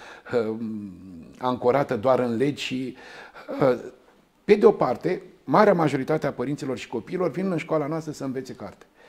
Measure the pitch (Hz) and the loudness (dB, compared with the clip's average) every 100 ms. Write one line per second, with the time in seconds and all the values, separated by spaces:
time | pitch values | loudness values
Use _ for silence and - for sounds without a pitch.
0 | - - - 123 110 113 113 110 101 90 | -20 -20 -4 0 0 -4 -6 -8 -10 -14
1 | 92 85 - - 127 123 123 131 139 120 | -18 -18 -18 -6 -2 0 4 4 2 0
2 | 127 127 123 113 139 120 - 127 131 - | 4 4 2 0 0 -2 -6 -6 -8 -12
3 | - - - - - 277 135 117 123 - | -18 -20 -20 -18 -10 0 2 2 -4 -18
4 | _ _ _ _ - 214 202 196 139 120 | _ _ _ _ 2 6 6 6 0 -2
5 | 165 185 - - - 160 214 175 180 135 | -4 -4 -8 -14 2 4 6 6 2 0
6 | 131 156 147 123 123 147 135 123 - 117 | -2 -2 -2 -4 -4 -4 -6 -8 -6 -8
7 | - 175 180 135 190 165 - 156 143 160 | -6 -4 -2 -2 -2 -4 -2 -2 -2 -4
8 | 156 143 135 131 131 117 101 - - _ | -6 -8 -6 -6 -8 -12 -14 -16 -20 _